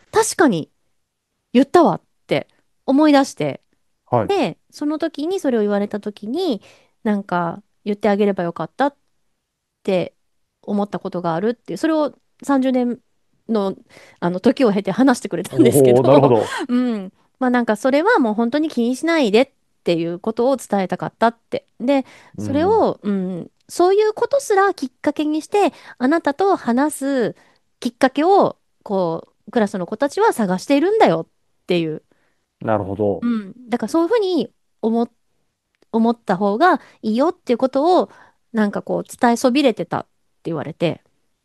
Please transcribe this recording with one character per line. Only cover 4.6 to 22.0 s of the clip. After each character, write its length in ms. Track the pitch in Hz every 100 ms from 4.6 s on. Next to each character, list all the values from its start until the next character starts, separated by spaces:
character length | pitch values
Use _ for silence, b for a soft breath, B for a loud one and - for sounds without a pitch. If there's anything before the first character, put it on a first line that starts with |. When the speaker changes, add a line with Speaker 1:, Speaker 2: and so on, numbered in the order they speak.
| _
Speaker 1:
そ 140 | - 294
の 120 | 311
時 300 | 330 - 302
に、 120 | 381
そ 120 | 294
れ 60 | 240
を 40 |
言 80 | 208
わ 100 | 202
れ 80 | 208
た 120 | 214
時 280 | 214 208 208
に、 340 | 285 370 208 b b b b
な 120 | 220 202
ん 80 |
か、 380 | 202 175 170 202 _ _
言 100 | 202 202
っ 20 |
て 120 | 220
あ 60 | 202
げ 100 | 208
れ 80 |
ば 100 | 190
よ 100 | 170
か 120 | - 160
っ 60 | -
た 120 | 277
っ 80 | _ _ _ _ _ _ _ _ _
て 300 | - 185 - _ _ _ _ _
思 220 | - 202
っ 60 | 208
た 100 | 180
こ 100 | 190
と 100 | 180
が 140 | 175 160
あ 40 |
る 100 | 214
っ 40 |
て 200 | 240 -
い 20 | 170
う、 20 |
そ 100 | 330
れ 60 |
を 200 | 311 294 - _ -
三 180 | - 277
十 100 | 262
年 280 | 254 240 233 _ _ _ _ -
の、 260 | 220 196 - _ b b b
あ 100 | 175
の、 100 | 180
時 260 | 240 226 247
を 60 |
経 120 | 196
て 80 | 202
話 280 | 190 269 247
し 20 |
て 80 | -
く 80 | 170
れ 60 |
た 140 | - 135
ん 60 |
で 80 | -
す 120 | 147
け 100 | 131
ど。 80 | 123
Speaker 2:
お 20 |
ー、 40 | 131
な 80 | 143
る 60 |
ほ 80 | 135
ど。 140 | 113 101 -
Speaker 1:
<laughs> 120 | 330
う 80 | 247
ん。 360 | 247 214 190 _ _ -
ま 80 | 254
あ、 20 |
な 120 | 247
ん 40 | 233
か、 100 | 214
そ 160 | 262
れ 100 | 277
は 180 | 370 480
も 120 | 233
う 20 |
本 180 | 208 233
当 80 | 294
に 100 | 311
気 120 | 247
に 140 | 233 254
し 100 | 320
な 140 | 330
い 120 | 240
で 100 | 208
っ 100 | 269 _ _ _
て 100 | -
い 100 | 170 165
う 140 | 175
こ 140 | -
と 160 | 220 240
を 80 | 269
伝 240 | - 202
え 60 | 185
た 100 | 180
か 100 | 160
っ 60 | -
た 100 | 226
っ 100 | -
て。 280 | - - _ -
で、 260 | 247 277